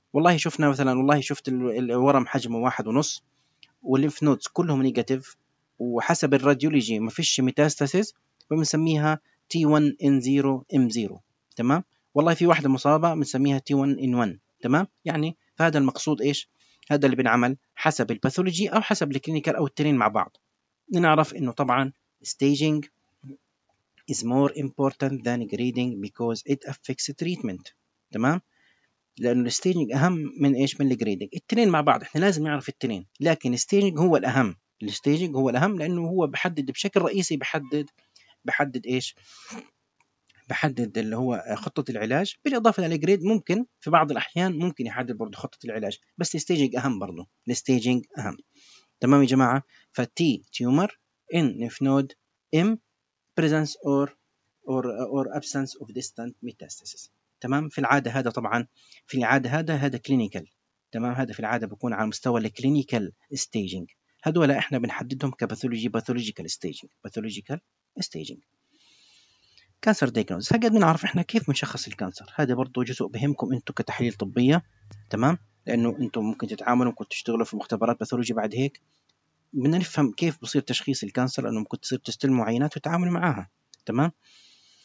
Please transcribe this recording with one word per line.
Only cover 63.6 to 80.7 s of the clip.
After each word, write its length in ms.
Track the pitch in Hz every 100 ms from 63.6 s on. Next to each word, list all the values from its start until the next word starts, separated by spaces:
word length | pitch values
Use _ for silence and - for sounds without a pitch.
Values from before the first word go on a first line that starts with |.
| 95 92 87 _ _ _
هذول 280 | 160 165 147
إحنا 280 | 135 - 131
بنحددهم 520 | 117 - 123 135 139
كباثولوجي، 580 | 131 113 - 127 113 117
باثولوجيكال 600 | 113 - 120 107 - 82
staging، 380 | - 87 71 - _
باثولوجيكال 560 | 104 113 107 101 - 156 - _ _ -
staging. 380 | - 160 156 - _ _ _ _ _ _ _ _ _ _ _ _ _ _
كانسر 260 | 220 208 127
دايجنوز، 440 | 113 - 90 -
هكذا 160 | 233 233
بنعرف 360 | 214 170 165
إحنا 180 | - 175
كيف 240 | 170 226 -
بنشخص 400 | 131 110 - -
الكانسر. 460 | - 92 - -
هذا 200 | - 135
برضه 300 | 123 127 123
جزء 220 | 120 120 110
بهمكم 460 | 113 139 143 110
أنتم 220 | 127 -
كتحاليل 380 | - - - 120
طبية، 500 | - 101 123 127 170 - _ - - -
تمام؟ 280 | 110 131 175 _ _ -
لأنه 300 | 117 117 110
أنتم 200 | 120 117
ممكن 220 | 107 113 113
تتعاملوا، 440 | 107 123 123 123
ممكن 180 | - 107
تشتغلوا 360 | - - 113
في 120 | 110 104
مختبرات 420 | - 107 113 117
باثولوجي 360 | - 123 117
بعد 200 | 110 107
هيك. 260 | 113 139 - _ _ _ _ _ _ _
بدنا 260 | 143 139 175
نفهم 340 | 170 - 135
كيف 260 | - 170 147
بصير 200 | 113 143
تشخيص 400 | -